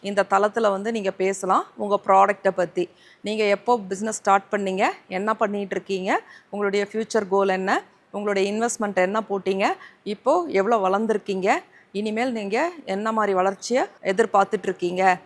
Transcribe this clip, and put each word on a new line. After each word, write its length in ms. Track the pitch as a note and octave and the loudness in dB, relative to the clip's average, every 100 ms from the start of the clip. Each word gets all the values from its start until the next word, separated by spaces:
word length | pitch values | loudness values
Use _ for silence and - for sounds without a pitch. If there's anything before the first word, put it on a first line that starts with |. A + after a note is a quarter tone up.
| G3 | -4
இந்த 140 | G3+ F#3+ | -2 2
தளத்துல 340 | G3 G#3 G#3 A3 | 2 2 2 0
வந்து 160 | F#3+ G#3 A3+ | 0 -4 -4
நீங்க 140 | G3 F#3 | -4 -2
பேசலாம் 420 | F#3 G3 F#3 F#3+ - - | -2 -2 0 0 0 -8
உங்க 140 | G#3 G3+ | -2 -2
ப்ராடக்ட்டை 480 | - F#3+ G3 G3+ G3 F#3 | 4 6 6 4 -2 0
பத்தி. 240 | F3 F#3 F3 _ - _ G3 | -4 -2 -6 _ -20 _ -8
நீங்க 160 | G#3+ G#3 G3+ | -2 0 0
எப்போ 160 | G#3+ A#3+ F#3+ | 2 0 0
பிசினஸ் 300 | F#3+ A3 G#3+ | -6 -6 -4
ஸ்டார்ட் 240 | - G3 - | 2 2 2
பண்ணீங்க, 320 | G3+ G3 F#3 B3 G4+ _ F#3 | -4 -2 0 -2 -2 _ -6
என்ன 120 | G#3 A3 | -4 0
பண்ணிட்டு 340 | A3 G3+ G3 G3 | -2 -2 -6 -8
இருக்கீங்க, 340 | - F#3+ F#3 E4 - - _ | -4 -4 -2 -2 -4 -20 _
உங்களுடைய 320 | G3+ G3+ G3 G3+ | -4 -2 -2 -2
ஃபியூச்சர் 360 | G#3+ A3 A3+ G3+ | -4 -2 -2 0
கோல் 200 | G3 G3 F#3+ | 2 2 0
என்ன, 120 | F#3+ C#4+ - _ _ G3+ | 0 -2 -4 _ _ -8
உங்களுடைய 280 | G#3 G3 G3 | -2 0 0
இன்வெஸ்ட்மெண்ட் 480 | G#3+ A#3 - G#3 F#3 F3+ | 0 -4 -2 -4 0 0
என்ன 120 | G#3+ G#3+ | 0 -2
போட்டீங்க, 360 | G3 F#3+ F#3+ G#3+ F#4+ - _ - | -4 -2 0 0 -2 -10 _ -10
இப்போ 200 | G#3 - E4 E4+ F#3+ | -4 2 2 2 0
எவ்வளோ 180 | G3 A#3 F#3+ | 2 2 2
வளர்ந்துருக்கீங்க, 640 | G3 A3 G#3+ - F#3+ F#3+ D4 - - _ F#3+ | 0 0 -2 -2 -4 0 0 -2 -20 _ -8
இனிமேல் 320 | G#3+ G#3+ B3+ A3+ | -4 -2 -2 -4
நீங்க 180 | G3+ G#3+ E4 E4+ - | -4 -2 -2 -6 -8
என்ன 180 | F#3+ A3 A3 | -4 -2 0
மாதிரி 160 | G#3 F#3+ | 0 2
வளர்ச்சியை 440 | F#3 G3 - B3 - - - | 0 -2 -2 -2 -2 -6 -4
எதிர்பார்த்துட்டு 560 | G3 G#3+ G3+ G3 G#3+ G3+ | 0 2 4 2 0 -4
இருக்கீங்க 320 | F#3 F3 F3+ F#3+ F3+ | -4 -4 2 2 2